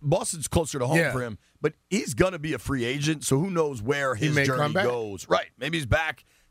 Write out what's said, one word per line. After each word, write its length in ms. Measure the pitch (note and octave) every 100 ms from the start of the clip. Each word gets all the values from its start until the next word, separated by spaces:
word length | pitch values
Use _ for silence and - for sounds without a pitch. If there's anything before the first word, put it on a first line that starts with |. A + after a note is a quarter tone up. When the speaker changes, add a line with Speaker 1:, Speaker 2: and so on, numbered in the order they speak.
Speaker 1:
Boston's 460 | D3 F#3 B3 E3 -
closer 300 | F3+ D3+ C#3
to 60 | B2
home 100 | D#3+
Speaker 2:
Yeah. 160 | D3+
Speaker 1:
for 100 | B2+
him, 160 | A#2+ G2+ _ _
but 140 | D#3 - -
he's 240 | G3+ G#4+
gonna 260 | A2 F#3 F3
be 140 | D#3
a 40 | B2+
free 260 | - C3+
agent, 380 | A#2 C#3+ D3+ D3+
so 160 | A#2+ C3+
who 120 | G3
knows 300 | E3+ D3+ B2+
where 340 | G#2+ C#3+ C3+ A2
Speaker 2:
He 100 | D3+
Speaker 1:
his 80 |
Speaker 2:
may 100 | D3
Speaker 1:
journey 140 | C#3 -
Speaker 2:
come 100 | D3
back. 140 | - A#2+
Speaker 1:
goes. 420 | A#2+ G#2+ G2 -
Right. 220 | F3+ - -
Maybe 220 | C3+ E3
he's 80 | A#2+
back. 380 | D3+ D#3 - _ _ _